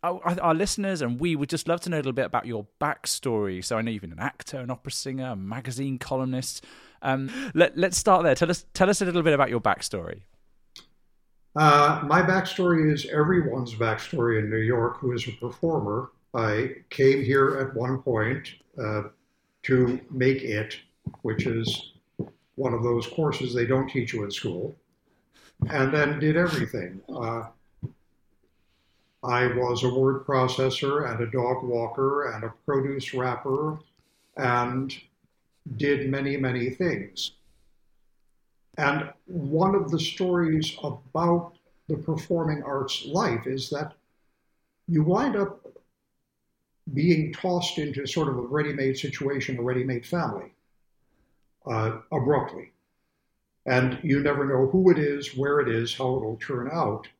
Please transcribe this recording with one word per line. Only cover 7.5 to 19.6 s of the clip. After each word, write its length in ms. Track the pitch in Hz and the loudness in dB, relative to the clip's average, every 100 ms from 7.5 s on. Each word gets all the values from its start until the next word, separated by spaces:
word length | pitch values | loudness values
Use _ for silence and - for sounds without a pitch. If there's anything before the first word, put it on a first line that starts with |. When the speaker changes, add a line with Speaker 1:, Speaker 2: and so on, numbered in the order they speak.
Speaker 1:
let, 240 | 160 170 139 | 4 4 6
let's 200 | 190 185 | 0 2
start 260 | - 185 | 4 6
there. 120 | 165 131 | 6 4
Tell 160 | 170 | 2
us, 140 | 175 - | 0 -4
tell 160 | - 190 | 2 4
us 120 | 202 | 4
a 40 | 185 | 2
little 180 | 175 | 2
bit 80 | 160 | 4
about 200 | 143 131 | 4 4
your 100 | 117 | 4
backstory. 600 | 104 95 - 98 82 87 - _ _ _ _ - - _ _ _ _ _ _ 147 | 2 0 -2 -6 -8 -12 -16 _ _ _ _ -20 -20 _ _ _ _ _ _ 4
Speaker 2:
Uh, 460 | 151 147 147 151 | 8 8 8 4
my 180 | 147 165 | 4 4
backstory 680 | 180 185 185 - 180 165 156 | 6 2 0 0 4 4 4
is 140 | 143 - | 2 0
everyone's 680 | 151 151 180 143 127 120 | 0 4 4 2 -2 -6
backstory 680 | 110 113 107 - 151 120 110 | -2 0 0 -4 0 2 2
in 100 | 104 | 0
New 80 | 110 | 0
York 400 | 110 123 117 - | 2 2 0 -2
who 160 | 127 | -4
is 120 | 120 120 | -4 -6
a 20 | |
performer. 800 | 110 120 - 165 156 101 107 - _ _ 120 | -8 -10 -4 -2 0 -2 -4 -6 _ _ -2
I 420 | 110 107 131 - - | 0 0 -2 -6 -14
came 340 | - 135 135 | 4 4 6
here 360 | 120 139 135 135 | 4 4 4 2
at 160 | 135 110 | -4 -2
one 260 | 127 131 | -2 -2
point, 540 | 135 113 107 143 - - _ - | -2 0 0 -2 -8 -18 _ -8
uh, 200 | 107 107 104 _ _ _ _ _ | -4 -4 -6 _ _ _ _ _